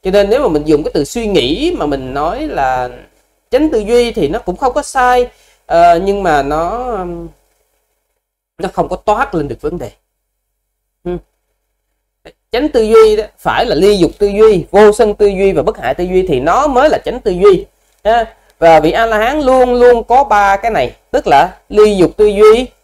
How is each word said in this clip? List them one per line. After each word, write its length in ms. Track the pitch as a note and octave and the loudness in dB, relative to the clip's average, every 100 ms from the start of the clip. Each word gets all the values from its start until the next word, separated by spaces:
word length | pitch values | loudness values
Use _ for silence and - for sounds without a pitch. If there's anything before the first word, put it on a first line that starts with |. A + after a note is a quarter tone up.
Cho 80 | F#3+ | 0
nên 200 | G3 G3 | 0 0
nếu 120 | B3 | 0
mà 60 | C4 | 0
mình 160 | D3+ | -2
dùng 180 | D3+ D3 | 0 -2
cái 60 | D#3 | 0
từ 100 | - | -4
suy 220 | C#3+ A#3+ A3 | -6 -6 -2
nghĩ 500 | F#3 B2 F3 D#4+ D#4+ | -2 -2 -4 -4 -4
mà 80 | F#3 | -6
mình 280 | C#3 C3 | -6 -8
nói 340 | C#3 D#3 A#3+ D#4 | -6 -6 -6 -8
là 400 | - C3+ B2+ B2+ B2 - _ _ _ _ | -4 -4 -4 -6 -12 -20 _ _ _ _
chánh 200 | B3+ D#4 | -2 0
tư 80 | A#3 | -2
duy 340 | G3+ A#3+ A#3+ | 0 0 0
thì 160 | A3 C#3 | -2 -4
nó 100 | A3 | -4
cũng 180 | - F3+ | -8 -4
không 160 | C4 | -4
có 100 | C4+ | -4
sai, 460 | C#4 C4+ B3 B3 B3 _ _ _ - | -6 -2 0 0 -2 _ _ _ -4
ờ, 340 | E3+ F3 E3+ | 2 4 4
nhưng 180 | G3 G3+ | 0 -2
mà 200 | F#3 D3 | 0 0
nó, 540 | C#3 D3+ E3+ A3+ B3+ G#3+ F3+ E3+ E3+ _ _ _ _ _ _ _ _ _ _ _ _ _ | -2 -4 -4 -6 -8 -8 -10 -12 -16 _ _ _ _ _ _ _ _ _ _ _ _ _
nó 100 | G3 | -8
không 160 | F3+ D3+ | -6 -6
có 80 | F#3 | -4
toát 380 | - G#3 B3+ | -4 -2 -2
lên 140 | F3 C#3+ | -4 -6
được 120 | A#2 | -8
vấn 180 | - F3 | -8 -8
đề. 120 | A#2+ _ _ _ _ _ _ _ _ _ _ _ | -12 _ _ _ _ _ _ _ _ _ _ _
Ừ. 120 | F3 F3+ _ _ _ _ _ _ _ _ _ _ - _ _ | -12 -12 _ _ _ _ _ _ _ _ _ _ -20 _ _
Chánh 160 | A#3 D4+ | -4 -2
tư 140 | B3+ | -2
duy 340 | A3 A3+ A3 G#3 | 4 6 6 2
đó 80 | G#3+ _ | -6 _
phải 280 | - A2+ A#3+ | -6 -4 -2
là 80 | |
ly 220 | D3+ G3 G#3 | 0 0 2
dục 140 | E3 - | 0 -2
tư 80 | G3+ | -4
duy, 400 | G3+ A3 F#3+ C#3+ | 2 2 2 0
vô 220 | G3 G#3 | 4 4
sân 220 | G#3 A3 | 4 0
tư 120 | G#3 G#3 | 2 -2
duy 260 | F#3+ G3 | 0 -2
và 100 | E3+ | 0
bất 160 | C3 A3 | -4 -4
hại 160 | B2 | -6
tư 100 | C3+ | -6
duy 220 | F3+ F#3 F#3 | -2 -2 0
thì 140 | C3+ | -2
nó 260 | C#3+ G3+ D4 | 0 0 0
mới 220 | B3 D4+ | 2 2
là 100 | F#3+ | 0
chánh 160 | - B3 | -4 -6
tư 100 | A3+ | -6
duy 360 | F3+ C#4+ F3 - _ _ _ | 2 4 2 -2 _ _ _
ha. 320 | G3+ A#3 A3+ _ _ _ | -2 -2 -4 _ _ _
Và 220 | E3 D#3+ | 4 4
vị 100 | D3 | 2
A-la-hán 500 | A#3 A3+ G#3+ A3+ D4+ | 0 -2 0 -2 -2
luôn 340 | C4+ C4 B3 | 0 2 2
luôn 300 | B3 B3 A#3+ | 4 4 4
có 200 | A3+ A#3+ | 2 0
ba 320 | C4 G#3 G3+ G3 | 2 0 2 0
cái 140 | A#3 | -2
này, 260 | G3 B2 - _ | -4 -4 -8 _
tức 160 | C4 A#3+ | -6 2
là 320 | C#3 F3 - _ | 2 2 -4 _
ly 280 | G#3 G#3+ G3+ | 2 2 4
dục 140 | E3+ - | 0 2
tư 100 | G#3+ | 0
duy 400 | G3+ G#3+ A3+ B3+ _ | 4 4 4 0 _